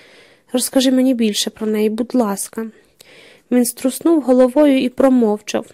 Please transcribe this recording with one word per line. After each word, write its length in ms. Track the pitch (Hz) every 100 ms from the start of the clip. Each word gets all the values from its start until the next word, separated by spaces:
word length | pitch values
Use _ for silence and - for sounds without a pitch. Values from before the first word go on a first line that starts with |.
| - - _ _ _
«Розкажи 400 | 254 - 269 262
мені 220 | 254 262
більше 360 | 240 220 202 214
про 160 | - 220
неї, 240 | 214 214
будь 240 | 220 240
ласка». 520 | 254 214 196 - - 226 - _ _ _ - - _ _
Він 140 | 247
струснув 560 | 240 - 262 - 330 330
головою 640 | 247 254 254 277 302 262
і 60 | 254
промовчав. 800 | - 269 254 220 208 - 220 -